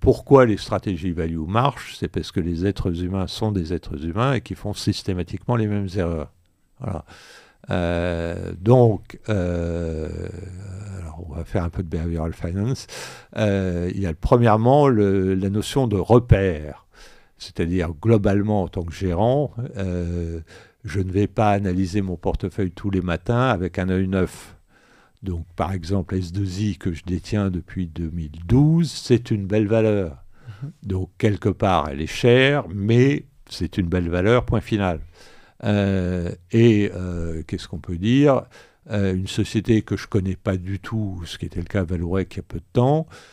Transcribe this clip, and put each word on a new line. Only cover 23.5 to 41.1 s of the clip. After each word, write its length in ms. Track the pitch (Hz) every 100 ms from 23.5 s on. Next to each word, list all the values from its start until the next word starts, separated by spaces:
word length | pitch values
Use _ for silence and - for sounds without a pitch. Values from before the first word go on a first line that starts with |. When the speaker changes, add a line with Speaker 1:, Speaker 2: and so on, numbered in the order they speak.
Speaker 1:
avec 280 | 98 90 95
un 120 | 92
œil 180 | 92 95
neuf. 480 | 95 90 - - - _ _ _ _ _ _
Donc, 240 | - 85 80
par 180 | - 78
exemple, 440 | 95 82 98 82 95
S 160 | 87
deux 300 | 95 98 90
I 160 | 107 90
que 140 | 95
je 120 | 82
détiens 460 | - 92 - 104 98
depuis 360 | 90 - 95 87
deux 240 | 80 82
mille 340 | 85 78 78
douze, 460 | 87 123 151 165 160
c'est 400 | - - 117 120
une 160 | 110 95
belle 220 | 107 104
valeur. 560 | 113 110 104 85 - - - 123 101
Speaker 2:
Mhm. 80 | 139 -
Speaker 1:
Donc, 280 | 101 92 92 -
quelque 320 | 110 98 104
part, 400 | 90 101 87 73
elle 120 | 69
est 80 | 78
chère, 560 | - 123 123 135 143 -
mais 520 | 104 104 117 135 143 - _ -
c'est 300 | - 90 -
une 80 | 87
belle 220 | 90 87
valeur, 360 | 87 98 123
point 160 | 120 113
final. 380 | - 107 95 80 - - - - - -
Euh, 680 | 104 104 98 95 90 90 87 - _
et, 400 | 113 117 104 101
euh, 520 | - 92 87 82 82 80
qu'est-ce 220 | 92 -
qu'on 100 | 82
peut 200 | - 85
dire ? 440 | 104 131 147 123 - - - _ -
Euh, 240 | 104 98
une 140 | 92 95
société 540 | - 101 110 98 110
que 140 | - 101
je 120 | -
connais 260 | 104 95
pas 220 | 90 - 92
du 240 | 90 98
tout, 420 | - 113 104